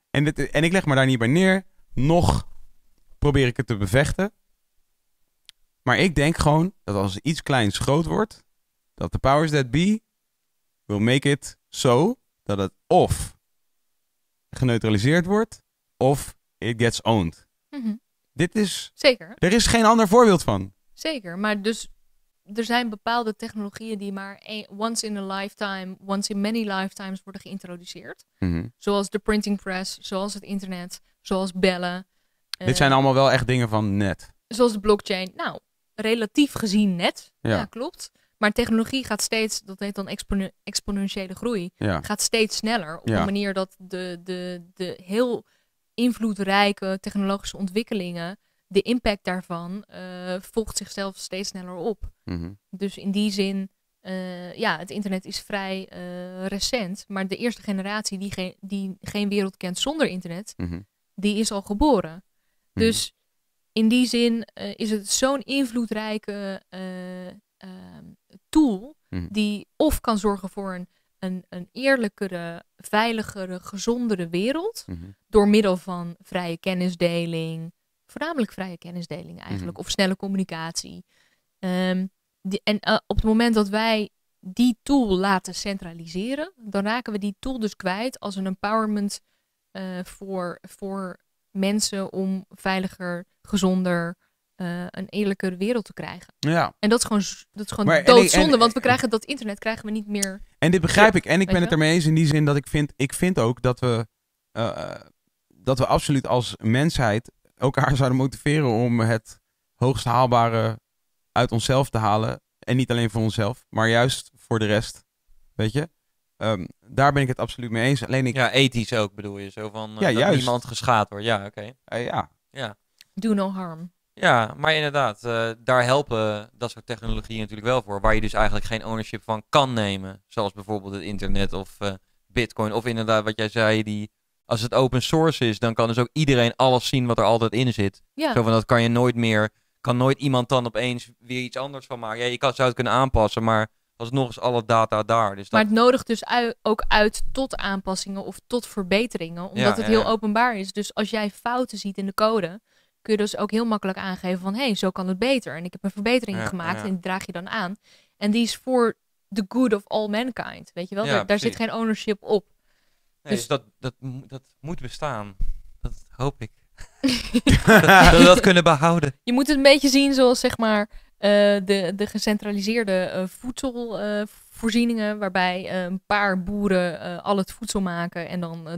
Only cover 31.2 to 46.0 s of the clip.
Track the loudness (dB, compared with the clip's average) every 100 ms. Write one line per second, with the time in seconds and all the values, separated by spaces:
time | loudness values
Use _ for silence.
31.2 | -6 -4 -2 0 0 0 -4 -6 -10 _
32.2 | _ _ _ -6 -2 2 4 6 6 6
33.2 | 4 4 2 0 2 0 0 0 0 -2
34.2 | -8 _ _ 0 2 2 2 2 0 -6
35.2 | -6 -8 -8 -8 -16 _ _ -6 -2 0
36.2 | 0 2 2 0 0 2 2 2 -2 -2
37.2 | -10 _ 0 0 -2 -8 -12 -12 -18 _
38.2 | _ _ -2 0 0 0 0 -4 -4 -4
39.2 | -2 -2 -2 -6 -10 -10 -8 -8 -8 -10
40.2 | -4 -4 -4 -8 -10 -8 -6 -4 -4 -6
41.2 | -10 -8 -4 -4 -6 -4 -2 -2 -2 -4
42.2 | -2 0 0 -2 -4 -4 -4 -8 -2 0
43.2 | 2 0 -2 -4 -6 _ -12 -10 -8 -10
44.2 | -10 -8 -8 -10 -14 -10 -8 -8 -4 0
45.2 | 0 -2 -8 _ _ _ _ -2